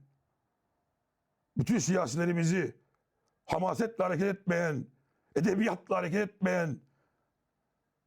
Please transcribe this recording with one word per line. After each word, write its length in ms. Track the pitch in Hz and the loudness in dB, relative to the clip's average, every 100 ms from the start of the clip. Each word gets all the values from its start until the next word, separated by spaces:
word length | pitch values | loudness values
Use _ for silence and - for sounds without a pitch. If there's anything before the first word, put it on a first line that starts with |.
| - _ _ _ _ _ _ _ _ _ _ _ _ _ _ - | -14 _ _ _ _ _ _ _ _ _ _ _ _ _ _ -2
bütün 200 | 123 226 | 2 2
siyasilerimizi, 1000 | 151 190 120 147 170 170 165 185 127 - _ _ _ _ _ _ - | 2 0 0 0 0 2 2 2 0 -6 _ _ _ _ _ _ -6
hamasetle 580 | 160 185 139 226 - | -2 0 0 -2 -2
hareket 240 | 185 165 196 | -2 0 0
etmeyen, 580 | 185 - 170 170 151 - _ _ _ _ - | -2 -2 0 0 -4 -8 _ _ _ _ 0
edebiyatla 600 | 160 190 220 180 - 185 | 2 2 0 -2 -2 -2
hareket 320 | 175 190 202 | 0 -2 -2
etmeyen, 500 | - 190 180 165 - - _ _ _ _ _ _ _ _ _ _ _ | -2 0 0 -2 -4 -12 _ _ _ _ _ _ _ _ _ _ _